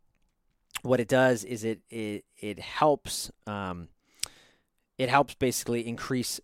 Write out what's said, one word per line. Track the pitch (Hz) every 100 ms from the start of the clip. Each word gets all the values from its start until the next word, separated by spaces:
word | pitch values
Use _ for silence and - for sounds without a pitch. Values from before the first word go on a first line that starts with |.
| _ _ _ _ _ _ _ -
what | 123 123
it | 113
does | 131 131 120
is | 101 117
it, | 110 107 _
it, | 117 107 104 - _
it | 104 98
helps, | - - 151 143 - - - - -
um, | 101 95 87 82 _ _ _ - - _ _ _ _ _ -
it | 127
helps | 139 135 -
basically | 131 - - 120 113
increase | 117 - 131 120 -